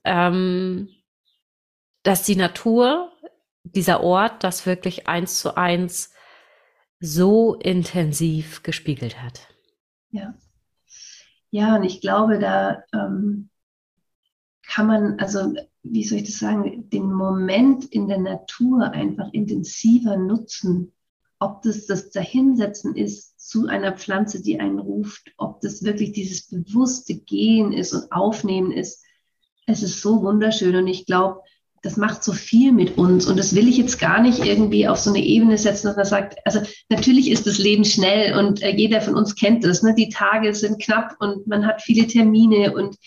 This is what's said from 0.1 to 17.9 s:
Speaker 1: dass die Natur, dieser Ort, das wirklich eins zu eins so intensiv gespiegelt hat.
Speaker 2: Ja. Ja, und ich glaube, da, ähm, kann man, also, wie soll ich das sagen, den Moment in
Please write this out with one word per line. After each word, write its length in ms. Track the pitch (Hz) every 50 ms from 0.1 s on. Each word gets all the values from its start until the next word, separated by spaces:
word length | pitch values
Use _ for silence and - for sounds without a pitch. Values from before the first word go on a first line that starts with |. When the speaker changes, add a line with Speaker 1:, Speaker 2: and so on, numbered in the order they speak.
| 185 175 175 180 180 185 185 185 180 180 185 185 185 185 202 - _ _ _ _ _ _ _ _ _ _ _ _ _ _ _ _ _ _ _ _ _ _ _
Speaker 1:
dass 200 | 185 190 180 -
die 120 | 208 202
Natur, 760 | 185 185 170 - - - 226 226 240 247 254 294 349 359 349 _ _ - - _ _ _ _ _ _ _
dieser 380 | 175 - 196 170 190 170 -
Ort, 420 | - 175 180 190 214 226 226 - -
das 220 | 185 175 - -
wirklich 420 | 185 180 180 - 185 175 - -
eins 320 | - 170 175 180 - - -
zu 160 | - - -
eins 580 | - 180 175 175 175 180 175 - - - - _ _ _ _ _ _ _ _ _ _ _ _ _ _ _ _ _ _
so 560 | 170 160 151 170 180 196 214 226 226 226 -
intensiv 1080 | - - 185 185 180 170 - - 185 165 151 143 - 165 165 156 156 156 - - - -
gespiegelt 580 | 170 156 - - 156 139 - 127 113 - -
hat. 260 | 123 120 - - - _ _ _ _ _ _ _ _ _ _ _ _ _
Speaker 2:
Ja. 240 | 226 202 196 220 - - _ _ _ _ _ _ _ _ _ _ - - - - - - _ _ _ _ _ _
Ja, 240 | - 208 214 220 220
und 80 | 214 190
ich 180 | 185 - -
glaube, 380 | - 190 196 208 220 220 214 190
da, 440 | 196 190 196 196 196 196 196 - - _ -
ähm, 560 | 208 202 190 190 190 208 208 208 202 - - _ _ _ _ _ _ _ _ _ _ _ _ _ _ _ _ _ _ _ _ _ _ _
kann 200 | - - - 214
man, 320 | 220 220 214 208 202 208 -
also, 340 | 196 196 202 196 190 - - - - _ _ _ -
wie 200 | - 226 220 208
soll 160 | - 220 208
ich 60 | 208
das 140 | - - -
sagen, 500 | 220 208 214 208 196 196 - 240 214 -
den 220 | 220 202 190 190
Moment 720 | 190 190 190 190 190 185 185 185 190 214 254 277 262 254 -
in 220 | -